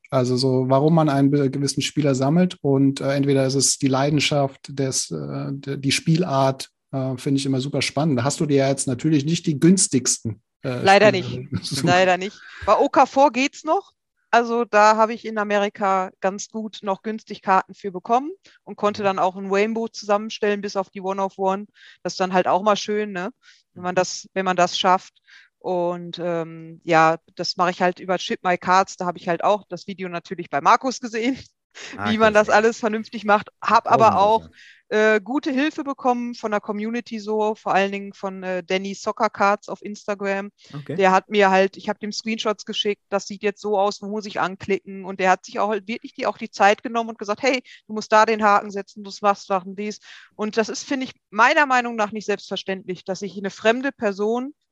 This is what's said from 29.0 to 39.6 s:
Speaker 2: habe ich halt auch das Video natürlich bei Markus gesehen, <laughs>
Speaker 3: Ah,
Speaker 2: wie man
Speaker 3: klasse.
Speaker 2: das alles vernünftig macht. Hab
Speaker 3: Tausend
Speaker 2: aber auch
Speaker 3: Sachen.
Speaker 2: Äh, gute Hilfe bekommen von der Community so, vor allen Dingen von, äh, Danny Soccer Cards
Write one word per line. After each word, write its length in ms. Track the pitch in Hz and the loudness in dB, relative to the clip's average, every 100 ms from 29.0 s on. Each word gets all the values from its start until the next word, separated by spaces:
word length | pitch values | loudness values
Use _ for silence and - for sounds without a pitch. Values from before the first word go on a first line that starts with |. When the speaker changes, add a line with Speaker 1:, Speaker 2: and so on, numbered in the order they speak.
Speaker 2:
habe 140 | 180 165 | -8 -6
ich 100 | - | -4
halt 160 | 170 | -2
auch 200 | 180 202 - | 0 0 -4
das 180 | 175 - | -14 -12
Video 200 | 180 185 | -10 -10
natürlich 400 | 170 - 175 175 | -10 -10 -12 -6
bei 120 | 143 | 0
Markus 380 | 170 233 269 - | 4 2 2 -6
gesehen, 360 | 240 226 240 262 - _ _ | -8 -4 -2 -4 -8 _ _
<laughs> 220 | - - - | -20 -16 -6
Speaker 3:
Ah, 120 | 208 | -2
Speaker 2:
wie 60 | 214 | 4
man 140 | 220 | 4
Speaker 3:
klasse. 140 | 208 208 | 6 4
Speaker 2:
das 20 | |
alles 300 | 208 220 226 | 4 4 2
vernünftig 460 | 233 214 220 233 | -2 -4 -8 -6
macht. 260 | 208 208 - - | 0 0 0 -8
Hab 240 | - 220 | 2 2
Speaker 3:
Tausend 80 | - - | 4 4
Speaker 2:
aber 160 | 220 175 | 6 6
auch 240 | 208 220 | 4 2
Speaker 3:
Sachen. 100 | - _ - _ - | -2 _ -20 _ -4
Speaker 2:
Äh, 300 | 214 220 214 | 2 4 2
gute 300 | 190 285 320 | 0 -4 -2
Hilfe 340 | 262 311 311 | -2 -2 -4
bekommen 500 | 277 269 262 240 240 | -8 -4 -2 -2 -4
von 160 | 240 220 | -8 -4
der 100 | 208 | -4
Community 580 | - 208 220 240 - 226 | -4 -6 -4 -6 -8 -10
so, 360 | 208 214 214 | -4 -2 -2
vor 180 | 214 202 | -2 0
allen 180 | 185 196 | 0 0
Dingen 200 | 196 202 | -2 -10
von, 300 | - 196 190 | -10 -10 -8
äh, 200 | 185 185 | -8 -6
Danny 320 | 170 190 196 | -4 -4 -4
Soccer 360 | 190 - - 220 | -8 -8 -2 -2
Cards 380 | - 202 208 | 0 0 0